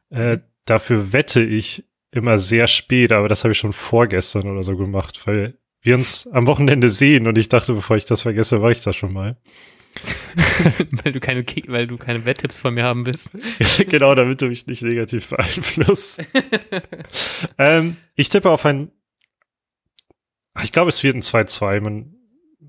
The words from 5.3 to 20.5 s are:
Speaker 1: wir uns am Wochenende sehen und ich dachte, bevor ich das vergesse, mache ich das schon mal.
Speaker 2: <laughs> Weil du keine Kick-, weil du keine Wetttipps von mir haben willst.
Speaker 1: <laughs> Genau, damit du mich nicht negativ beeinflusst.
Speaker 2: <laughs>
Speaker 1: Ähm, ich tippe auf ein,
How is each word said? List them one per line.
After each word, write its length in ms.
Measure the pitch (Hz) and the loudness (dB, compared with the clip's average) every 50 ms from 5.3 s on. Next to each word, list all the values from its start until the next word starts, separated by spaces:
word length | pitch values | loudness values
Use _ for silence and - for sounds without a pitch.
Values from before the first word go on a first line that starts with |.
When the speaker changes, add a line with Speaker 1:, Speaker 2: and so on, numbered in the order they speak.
| 104 104 98 120 - _ _ _ _ _ - | -2 -2 -2 -4 -8 _ _ _ _ _ 2
Speaker 1:
wir 120 | 117 123 | 2 2
uns 300 | 123 131 - - - - 254 208 | 4 4 2 0 0 -2 -2 0
am 140 | 131 120 | 0 2
Wochenende 420 | 127 143 - 143 139 147 139 120 120 | 2 2 4 4 4 4 4 4 4
sehen 360 | 104 - 139 139 151 131 113 113 | 4 4 4 6 4 4 4 2
und 80 | 110 110 | 2 2
ich 100 | 110 - | 2 4
dachte, 240 | - 120 - - 123 | 2 2 2 2 -2
bevor 220 | 104 - - 113 110 | -2 0 0 0 0
ich 60 | - | 0
das 160 | - 117 101 - | 0 -2 -2 -2
vergesse, 360 | 120 107 107 110 - 123 107 | -2 -2 -2 0 0 2 2
mache 140 | 104 117 120 | 2 2 2
ich 80 | - | 2
das 160 | - 104 95 | -2 -4 -4
schon 160 | - - 95 92 | -4 -4 -6 -6
mal. 240 | 95 95 104 127 - _ _ _ - - - _ _ _ _ - | -6 -6 -8 -8 -10 _ _ _ -20 -20 -20 _ _ _ _ -20
Speaker 2:
<laughs> 920 | - - - - - - - - 170 170 - - - 175 165 120 - 180 - | -16 -12 -12 -12 -12 -12 -8 -2 0 0 0 2 2 2 2 2 2 -2 -4
Weil 220 | - 117 - 151 131 | -4 -4 -4 -4 -6
du 80 | 135 | -4
keine 220 | - - 131 127 120 | -4 -4 -4 -4 -4
Kick-, 280 | - - - - - 127 | -6 -8 -10 -10 -6 -4
weil 140 | 120 120 | -4 -4
du 100 | 117 120 | -4 -6
keine 300 | 120 - 123 120 117 113 | -10 -6 -6 -6 -4 -2
Wetttipps 320 | 120 139 - - 135 - - | -4 -4 -4 -4 -10 -8 -6
von 160 | - 131 120 | -6 -4 -2
mir 100 | 120 117 | -2 -2
haben 220 | 123 120 123 120 | -2 -2 -2 -4
willst. 240 | 123 127 - - - - 202 262 233 226 - | -6 -6 -8 -10 -14 -16 -14 -12 -10 -4 -2
Speaker 1:
<laughs> 200 | - - - - 202 190 | 0 0 2 0 0 2
Genau, 260 | 175 147 139 139 139 | 2 4 6 6 6
damit 280 | 131 127 127 135 135 139 | 6 4 2 0 -2 -2
du 60 | 127 | -4
mich 180 | 120 120 - | -4 -6 -8
nicht 160 | - 127 - 120 | -10 -10 -6 -4
negativ 460 | 117 117 117 113 - - 113 - - | -4 -2 -2 -4 -4 -6 -8 -8 -6
beeinflusst. 920 | - - - 85 - - 156 - - 165 151 - 202 - - - - - 160 - - 269 269 - - 208 - - - 185 - - | -6 -4 -4 -4 -4 -6 -6 -6 -2 0 2 2 2 0 0 -6 -8 -12 -10 -4 -4 -4 -2 -2 -4 -6 -6 -6 -10 -10 -10 -10
Speaker 2:
<laughs> 720 | - 165 156 - - - - - - - 170 - _ - | -16 -18 -16 -12 -8 -6 -6 -6 -6 -8 -10 -8 _ 2
Speaker 1:
Ähm, 380 | 135 147 160 165 160 170 170 - _ _ _ | 4 4 4 4 2 0 -4 -8 _ _ _
ich 140 | - 143 - | -2 0 2
tippe 220 | - 202 190 190 | 2 2 4 4
auf 160 | 160 151 - | 4 4 2
ein, 240 | 151 143 135 147 - _ _ _ _ _ _ _ _ _ _ _ _ _ _ _ _ _ _ _ _ _ _ _ _ _ _ _ _ _ _ _ _ | 0 0 0 -4 -8 _ _ _ _ _ _ _ _ _ _ _ _ _ _ _ _ _ _ _ _ _ _ _ _ _ _ _ _ _ _ _ _